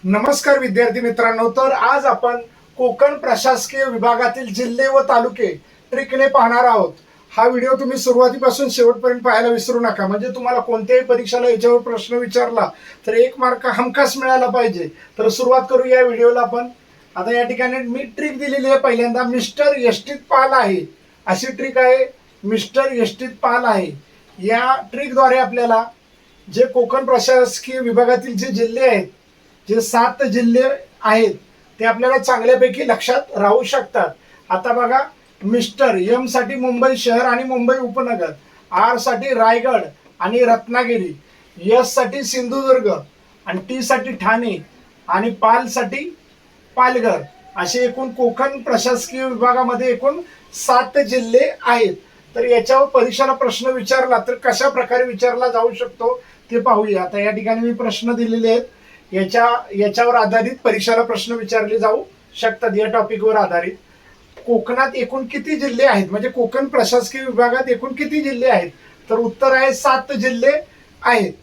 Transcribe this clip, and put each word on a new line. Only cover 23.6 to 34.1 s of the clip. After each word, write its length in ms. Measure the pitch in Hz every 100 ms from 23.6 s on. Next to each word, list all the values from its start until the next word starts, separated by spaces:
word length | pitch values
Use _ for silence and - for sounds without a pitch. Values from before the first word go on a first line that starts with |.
| 247
आहे. 260 | 196 170 143 _ _ _ -
या 420 | 190 233 254 254
ट्रिकद्वारे 560 | - 240 285 254 262 262
आपल्याला 480 | 226 240 240 226 233 - _ _ _ _ -
जे 120 | 180 254
कोकण 400 | 254 240 262 262
प्रशासकीय 760 | 254 - 254 247 - - 262
विभागातील 580 | 240 233 240 247 262 214
जे 100 | 262
जिल्हे 400 | 202 233 233 262
आहेत, 200 | 214 180 _ _ _ _ _ -
जे 120 | 220
सात 420 | 226 233 240 247
जिल्हे 400 | 277 214 233 240 262 277 - _
आहेत, 320 | 220 220 220 - _ _ _ _
ते 60 | 220
आपल्याला 320 | 226 254 262
चांगल्यापैकी 720 | - 247 240 254 254 202 262
लक्षात 500 | 214 - 254 - 208
राहू 260 | 202 240
शकतात. 460 | 254 262 - 240 190